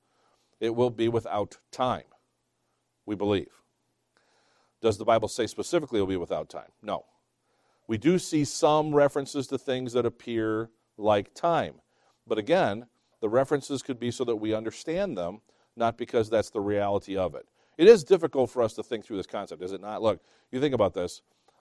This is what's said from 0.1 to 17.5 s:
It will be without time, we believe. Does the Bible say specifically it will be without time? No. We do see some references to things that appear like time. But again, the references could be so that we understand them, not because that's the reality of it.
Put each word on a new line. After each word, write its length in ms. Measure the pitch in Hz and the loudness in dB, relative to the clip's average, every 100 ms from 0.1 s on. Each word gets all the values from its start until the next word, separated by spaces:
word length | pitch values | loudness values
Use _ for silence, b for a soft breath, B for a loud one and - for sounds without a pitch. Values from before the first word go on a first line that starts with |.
| _ _ _ _ - | _ _ _ _ -6
It 140 | 113 | -4
will 160 | 113 123 | 0 0
be 180 | 113 117 | 2 0
without 500 | 117 - 101 101 - _ | 0 -2 -4 -6 -10 _
time, 340 | - 127 101 - _ _ _ _ _ _ _ _ _ | -4 -2 -4 -8 _ _ _ _ _ _ _ _ _
we 100 | - | -8
believe. 360 | 101 104 101 - _ _ _ _ _ _ _ _ _ _ _ _ _ | -4 0 0 -2 _ _ _ _ _ _ _ _ _ _ _ _ _
Does 180 | 113 107 | 0 0
the 60 | |
Bible 240 | 107 113 107 | 4 2 2
say 180 | - 107 | -4 -4
specifically 520 | - - 175 156 110 | -6 -2 -2 0 -2
it 40 | |
will 40 | 95 | 0
be 100 | 95 | -2
without 320 | 85 82 80 | -4 -6 -6
time? 220 | 80 52 _ | -14 -18 _
No. 240 | 104 92 - _ _ _ _ _ _ _ - | -8 -8 -10 _ _ _ _ _ _ _ -6
We 100 | 113 | -2
do 200 | 139 180 | 2 2
see 260 | - 156 | 0 -2
some 500 | 139 - 156 151 156 | -2 0 2 4 2
references 520 | 147 143 147 139 147 127 | 4 2 2 -6 -6 -6
to 100 | 131 | -6
things 360 | - 127 127 | -4 -4 -2
that 100 | 123 | 0
appear 680 | 117 - - 113 110 110 113 _ _ - | 0 -4 -6 -2 -2 -2 -6 _ _ -4
like 360 | 107 104 98 | 2 2 0
time. 420 | - 170 160 92 64 _ _ _ _ - | -4 0 0 -2 -8 _ _ _ _ -6
But 120 | 110 | -4
again, 480 | 104 180 135 101 123 _ _ - | 0 2 2 -2 -10 _ _ -6
the 80 | 107 | 0
references 540 | 123 135 147 - 139 | 2 2 0 -2 -6
could 160 | - 120 | -6 -6
be 120 | 120 | -4
so 140 | 117 | -4
that 120 | 120 110 | -2 -2
we 180 | 110 | -2
understand 640 | 107 110 - - 170 202 104 | -2 -4 -8 -6 -4 -4 -4
them, 240 | 87 104 _ _ _ - | -6 -8 _ _ _ -2
not 200 | 117 117 | -2 -2
because 320 | 120 123 107 | -2 0 2
that's 220 | 110 101 | 2 0
the 100 | 110 | -2
reality 560 | 101 101 101 101 - 95 | 0 0 0 -2 -2 -2
of 180 | 90 | -2
it. 120 | 69 - | -4 -18